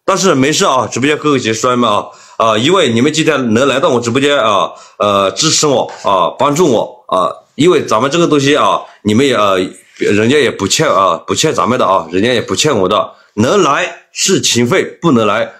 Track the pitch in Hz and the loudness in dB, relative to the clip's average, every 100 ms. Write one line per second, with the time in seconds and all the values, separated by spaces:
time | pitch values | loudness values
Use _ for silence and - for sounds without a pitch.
0 | - 185 185 135 139 147 190 127 107 117 | -4 0 0 2 0 0 0 0 -2 -2
1 | 143 147 151 131 110 110 127 123 117 101 | -2 0 0 0 -2 -2 0 2 0 0
2 | - - - - 113 107 139 190 135 113 | -4 -14 -12 -2 0 2 2 2 2 2
3 | 147 156 156 139 120 107 143 135 170 120 | 0 0 0 0 0 0 2 2 0 0
4 | 117 131 143 143 110 98 80 - - - | 0 0 0 2 2 0 -2 -6 -20 -4
5 | 104 101 95 92 156 - 151 117 - - | 0 2 0 -2 -2 0 0 0 -2 -6
6 | 98 92 80 - 143 147 165 104 - - | -2 0 0 0 0 2 2 0 -2 -10
7 | - 92 85 - _ - 170 151 - 110 | -4 -2 -2 -6 _ -2 2 2 0 -2
8 | 139 170 160 147 139 139 101 78 - - | 0 0 0 2 2 2 2 0 -6 -8
9 | 104 107 143 107 101 92 95 - _ - | -2 2 2 2 2 0 -2 -10 _ -6
10 | 92 101 113 147 117 - 98 - 151 95 | -2 0 2 2 0 -2 -4 0 0 2
11 | 92 80 - 104 156 92 95 127 95 95 | 2 0 -4 -2 -2 0 -2 0 0 0
12 | 80 92 117 117 95 95 151 113 92 101 | -2 -2 0 -2 -2 -2 0 0 0 -2
13 | - - _ 104 127 202 143 156 180 - | -4 -12 _ -2 0 2 2 0 -4 -10
14 | _ - 190 156 - 117 120 180 - - | _ -6 -2 0 0 0 0 0 -2 -2
15 | 170 117 104 110 113 | 0 2 2 0 -4